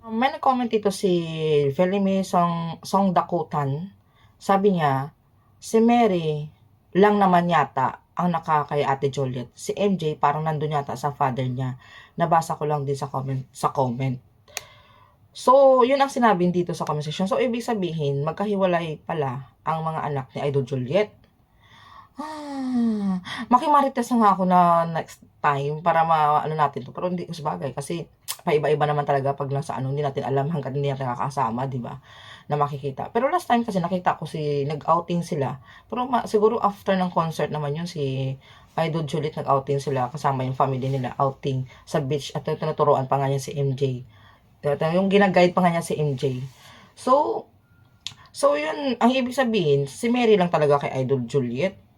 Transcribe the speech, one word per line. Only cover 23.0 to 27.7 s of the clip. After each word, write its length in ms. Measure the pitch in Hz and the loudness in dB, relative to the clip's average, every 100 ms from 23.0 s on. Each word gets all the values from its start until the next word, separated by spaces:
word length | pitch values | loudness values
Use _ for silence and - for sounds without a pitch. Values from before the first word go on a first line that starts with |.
| 196 185 180 - 240 | -2 -2 -6 -10 0
makimarites 640 | 247 311 285 277 254 240 | 2 4 4 4 -2 0
na 40 | 240 | 4
nga 100 | 208 185 | 4 4
ako 60 | |
na 400 | 185 180 175 170 165 | 4 6 6 4 2
next 320 | 160 - - - _ | -4 -8 -16 -20 _
time 400 | 151 139 143 156 | 0 0 -2 -2
para 240 | 175 165 | 0 2
ma-, 400 | 165 160 147 151 | 2 4 4 2
ano 80 | 151 | 0
natin 320 | 156 143 - | 0 0 -2
to. 80 | 127 | -10
Pero 160 | - 180 | -6 -4
hindi, 160 | 175 175 | -4 -6
sabagay, 400 | 170 151 175 165 | -8 -6 -6 -6